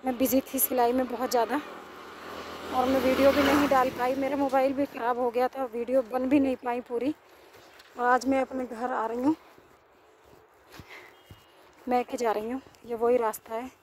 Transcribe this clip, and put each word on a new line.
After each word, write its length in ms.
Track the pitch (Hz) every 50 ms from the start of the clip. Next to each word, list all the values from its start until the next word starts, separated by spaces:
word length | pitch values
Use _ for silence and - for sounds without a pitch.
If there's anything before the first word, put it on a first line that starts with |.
| -
मैं 120 | 262 254
busy 220 | 220 262 247 247 269 -
थी 160 | - - 262
सिलाई 340 | - - 254 254 240 240 247
में 120 | 262 262
बहुत 240 | 240 240 226 254 247
ज़्यादा 280 | - 240 226 208 240 302 - - - - - - - - - - - - - - - - - - - - - - -
और 120 | 254 254
मैं 120 | 254 262 262
वीडियो 300 | 247 262 262 254 269 277
भी 120 | 269 285 285
नहीं 240 | 277 277 294 285 285
डाल 200 | 277 262 254 262
पाई। 260 | - - 240 254 269
मेरा 220 | 269 269 262 285
मोबाइल 360 | 277 285 269 254 269 262 277 269
भी 120 | 262 285
ख़राब 320 | - - 277 226 240 247 240
हो 100 | 254 240
गया 180 | 226 240 247
था, 160 | 247 - 269 269
वीडियो 360 | 240 214 233 240 226 254 269 240
बन 240 | 214 240 254 254 262
भी 100 | 277 294
नहीं 160 | 269 262 254
पाई 240 | - - 247 240 247
पूरी। 320 | 240 - 247 233 240 277 311 _ _ - - - - - - - - - - - - - -
और 100 | 247 247
आज 200 | 247 254 254 247
मैं 140 | 262 269 269
अपने 240 | 262 - 269 262 254
घर 260 | 233 240 220 247 247
आ 140 | 247 - 220
रही 140 | 220 233 247
हूँ, 160 | 254 285 320 - - - - - _ _ - _ _ _ _ _ _ _ _ _ _ - - - _ _ _ _ _ _ - - - - - - - - - - _ _ - - _ _ _ - - - _ - -
मैके 300 | 254 247 247 240 - 269
जा 140 | 226 240 226
रही 180 | 202 214 214 226
हूँ। 120 | 254 269 - - - - -
ये 100 | 226 240
वही 220 | 220 233 233 247
रास्ता 380 | 247 233 220 214 - _ - 226
है 140 | 226 254 254 - _